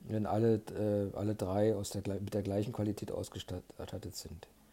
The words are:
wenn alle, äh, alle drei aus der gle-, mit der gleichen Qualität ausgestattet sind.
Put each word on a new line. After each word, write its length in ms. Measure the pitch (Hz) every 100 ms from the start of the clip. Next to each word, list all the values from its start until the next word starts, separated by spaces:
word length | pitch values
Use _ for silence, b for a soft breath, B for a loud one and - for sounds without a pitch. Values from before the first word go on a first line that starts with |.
wenn 260 | - 110 104
alle, 300 | 104 113 110
äh, 600 | - - 107 104 98 -
alle 200 | 101 107
drei 400 | 92 98 107 101
aus 140 | 101
der 120 | 101
gle-, 180 | 98 98
mit 140 | 101
der 80 | 104
gleichen 300 | 98 98 104
Qualität 400 | 117 107 101 -
ausgestattet 1040 | 90 - - - 90 - - - 95 95 -
sind. 320 | - 82 - - B